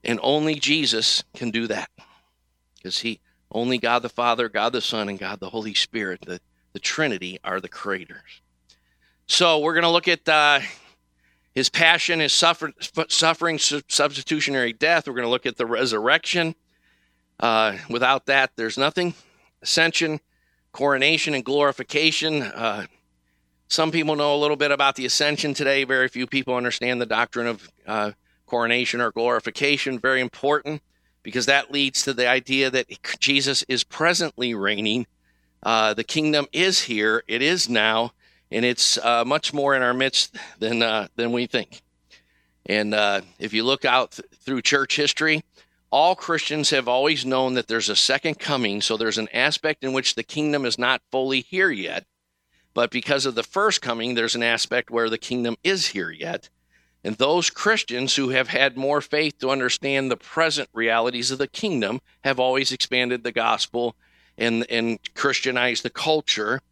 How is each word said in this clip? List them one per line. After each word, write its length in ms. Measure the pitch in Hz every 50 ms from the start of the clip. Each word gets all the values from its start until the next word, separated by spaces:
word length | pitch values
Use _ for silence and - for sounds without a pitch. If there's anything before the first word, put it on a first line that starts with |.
| -
And 160 | 117 117 101 120
only 320 | 127 143 151 151 156 156
Jesus 680 | 143 - 139 147 160 143 123 117 110 107 - - - - _ -
can 160 | - 123 117
do 160 | 107 117 113
that, 240 | 110 104 - - - _ - - _ _ _ _ _ _ _ _ _ _ _ _ _ _ _
'cause 180 | _ 92 - -
he, 200 | - 117 107 - _ _ _ _ _ _
only 260 | - 110 120 123 127
God 240 | 120 120 117 120 123
the 80 | 117 117
Father, 400 | - - 120 120 117 117 120 110
God 240 | 101 107 107 120 127
the 80 | 120
Son, 280 | - - - 110 104 101
and 100 | 98 92
God 200 | 95 95 104 95
the 100 | 98 92
Holy 240 | 117 113 107 110 101
Spirit, 460 | - - - - 113 101 92 90 - -
the, 160 | 87 90 90 _ _ _ _ _ _ _
the 60 | -
Trinity, 580 | - - - - 156 143 107 90 90 90 95 90 -
are 160 | 95 92 95
the 100 | 92 87
creators. 720 | - - - 101 95 78 80 - - - _ - - - _ _ _ _ _ _ - _ _ _ _ _ _ _ _ _ _
So 320 | - - - 180 170 160 151
we're 160 | 147 160 165
gonna 160 | 165 170 170
look 160 | 165 175 170
at, 200 | 180 170 - _
uh, 340 | 160 156 151 147 147 143 139 139 - - - - - _ _ _ _ _ _ _ _ _ _ _ _ _
his 160 | 131 131 -
passion, 500 | - 156 165 160 170 165 - - 170 160
his 140 | 156 127 -
suffer-, 400 | - 175 165 165 - 160 147 - _
su-, 260 | - - _ 160 160 -
suffering, 500 | - - 165 160 165 - 175 165 160 147
su-, 220 | - - 147 147 - _
substitutionary 840 | - - 143 147 139 139 - - 160 151 151 139 139 131 123 117 113
death. 340 | 110 151 156 170 165 147
We're 80 | 143 123
gonna 140 | 127 120 117
look 160 | 123 123 -
at 120 | 127 113
the 80 | - 120
resurrection. 920 | 113 117 110 131 123 113 107 107 123 147 165 - - - 175 165 160 160 _ _ _ _ _ _ _ _ _ _ _ _ _ _ _ _ _
Uh, 380 | - 117 113 113 110 107 98 92 - -
without 380 | 113 120 127 123 139 135 _
that, 240 | - 135 135 135 131 _
there's 220 | - 113 113 -
nothing. 360 | 131 135 151 - 185 175 175 165 - _ _ _ _ _ _ _ _
Ascension, 600 | - - - - 165 165 - - 170 156 156 151 _ _ _ _ _ _ _ _ _ _
coronation, 640 | - - 135 143 139 131 135 151 165 151 - 156 147
and 100 | 135 113
glorification. 1000 | 127 139 147 147 143 135 - 123 - - 147 160 160 151 - 151 160 151 147
Uh, 440 | 127 101 - - 117 113 101 104 95 - _ _ _ _ _ _ _ _ _ _ _ _ _ _ _
some 240 | _ - - 160 160
people 240 | 156 170 156 151 156
know 200 | 147 147 147 143
a 40 | 147
little 160 | 147 147 151
bit 160 | 135 147 147
about 240 | 143 139 143 139 131
the 100 | - 127
ascension 480 | 123 - - 151 147 151 143 - 151 139
today. 300 | - 147 135 139 139 135
Very 240 | 127 139 127 127
few 180 | 127 - 123 127
people 300 | - - 135 127 - 127
understand 460 | 123 123 123 - - 120 123 123 120
the 40 | 120
doctrine 420 | 110 107 110 120 - - 120 117
of, 220 | 117 113 101 - - _ _ _
uh, 260 | - 110 107 104 104 104 _ _ _ _ _ _
coronation 560 | _ - 117 117 117 117 120 123 - - 120
or 100 | 120 113
glorification. 880 | - 117 117 120 120 113 - 117 - - 143 143 147 131 - 139 131 117
Very 220 | 104 131 131 131
important, 600 | 127 117 - - - 139 147 147 - 147 151 147 _ _ _ _ _ _ _ _ _
because 220 | - 104 127 123
that 240 | - 139 139 131 -
leads 320 | 139 143 139 135 - - -
to 100 | 139 135
the 140 | 120 123
idea 420 | 120 127 131 123 - 135 135 135 131
that 180 | 127 131 120 _ 98 - - - - -
Jesus 440 | - - 139 139 135 139 135 - -
is 160 | - 127 117 -
presently 680 | _ - - 156 170 180 - 170 151 - - 123 120 117
reigning. 540 | 101 98 98 107 101 107 107 110 123 120 _ _ _ _ _ _ _ _ _ _ _ -
Uh, 300 | 104 113 110 110 107 104
the 100 | 107 113
kingdom 440 | - - 160 156 151 151 147 143 - -
is 280 | 151 180 190 175 -
here. 420 | - - 120 107 104 110 110 117 -
It 140 | - 110 120
is 260 | 135 151 180 180 - 113
now, 440 | 123 110 107 110 110 110 117 117 _ _ _ _ _ _ _ _
and 140 | - 110 120
it's, 320 | 123 120 - - - -
uh, 260 | - - 117 120 117 117
much 280 | 123 143 151 - - 147
more 220 | 147 139 139 139
in 60 | 131
our 120 | 127 123 123
midst 420 | 127 135 135 - - - - - - - - - _
than, 220 | 110 110 117 117
uh, 260 | 117 113 110 110 101 - _
than 160 | - 117 117
we 160 | 120 120 123
think. 340 | 117 - 123 101 _ - - _ _ _ _ _ _ - _ _ _ _ _ _ _ _ _ _
And, 280 | - 98 107 104 104 107
uh, 280 | 107 104 101 101 98 90 90 _ _
if 140 | - 107 104
you 100 | 110 113
look 220 | 127 139 - -
out 260 | 131 120 131 123 -
th-, 160 | - - - _ _
through 260 | _ _ - 135 123
church 340 | - - 143 139 135 - -
history, 460 | - 147 139 - - 156 156 156 156 - _ _ - - _ _ _ _ _
all 260 | - 135 156 175 185
Christians 560 | - - - 165 151 - - 147 156 143 135
have 160 | 147 135 123
always 380 | 123 123 127 139 156 156 135 127
known 280 | 131 131 131 131 131 127
that 140 | 127 113
there's 220 | - 113 113 101 107
a 60 | 104
second 440 | - - - 131 139 - 160 147 -
coming, 420 | - - 147 131 120 104 101 104
so 160 | 98 - 113
there's 200 | 107 113 110 104
an 120 | 110 110 - -
aspect 500 | 117 127 151 151 - - 156 151 _ -
in 100 | 131 131
which 220 | 135 127 - -
the 80 | - 113
kingdom 420 | - - 156 151 151 147 143 135
is 120 | 120 110
not 240 | - 123 123 131 - _ _
fully 300 | - 131 131 135 135 131
here 300 | 120 - 180 185 190 185
yet. 340 | 139 101 87 82 - 90 - _ _ _ _ _ _ _ _ _ _ _ _ _ _
But 180 | - 120 120
because 340 | - 127 110 - 143 139 131
of 100 | 135 117
the 80 | 117 110
first 380 | - - 190 202 220 - -
coming, 340 | - 127 117 117 113 123 123
there's 200 | 117 113 113 -
an 80 | 120 117
aspect 460 | 117 117 113 - - 127 123 117 -
where 200 | 117 117 117 113
the 80 | 113
kingdom 380 | 110 - - 123 123 120 117 117 _ -
is 240 | 170 196 185 160
here 240 | - - 101 87 80
yet. 380 | 78 78 - 82 85 - - - _ _ _ _ _ _ _ _ _ _ -
And 120 | 98 107
those 340 | - 131 143 160 175 165 -
Christians 680 | - - - 202 220 208 - - 117 123 131 131 -
who 140 | 143 139 127
have 180 | 131 127 127
had 300 | - - 123 135 139 120
more 240 | 131 135 139 147 143
faith 380 | - - - 151 160 151 - _
to 100 | - 131
understand 600 | 135 135 127 123 - - - 139 139 135 135 131
the 80 | 123
present 520 | - - - - 160 165 160 147 147 131 -
realities 600 | _ 113 113 113 113 117 113 123 123 120 120 127
of 80 | 135 131
the 80 | 139
kingdom 520 | 135 - - - 214 170 127 107 98 117 - _ _ _ _ -
have 160 | 139 135 127
always 320 | 127 127 127 135 135 -
expanded 520 | 131 - - - 127 127 123 123 123 120 113
the 80 | 120
gospel 640 | 110 117 113 113 110 104 - - - 120 120 117 113 _ _ _ _ _ _ _ _
and, 280 | - 113 117 117 117 117 -
and 300 | 120 117 113 117 113 - _ - _
Christianized 680 | - - 139 131 - - 131 127 127 123 127 117 - -
the 60 | 123
culture. 720 | _ - - 156 156 156 - - - 107 107 107 123 - _ _